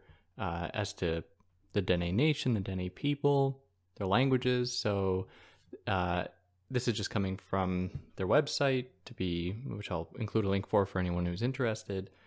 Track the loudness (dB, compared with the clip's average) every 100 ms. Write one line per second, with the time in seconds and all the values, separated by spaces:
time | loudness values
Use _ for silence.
0 | -8 -20 _ -6 -4 -2 -4 -4 -4 -2
1 | 0 0 -4 _ _ _ _ -2 2 2
2 | 2 2 2 2 0 0 -2 -4 -4 -4
3 | -2 0 2 4 2 -2 _ _ _ -6
4 | 2 4 4 4 4 2 0 -2 0 2
5 | 2 0 -2 -12 -20 -20 _ -10 -2 0
6 | 2 0 -2 -8 _ _ -6 -2 0 -2
7 | -2 -2 -2 -4 -4 0 0 0 -2 -6
8 | -10 -4 2 2 2 0 0 0 -4 _
9 | -12 -4 -2 0 -2 -4 -6 -8 -4 -6
10 | -6 -6 -2 0 2 0 2 2 2 0
11 | 0 0 -2 -2 -2 0 -2 -2 -4 -6
12 | -6 -12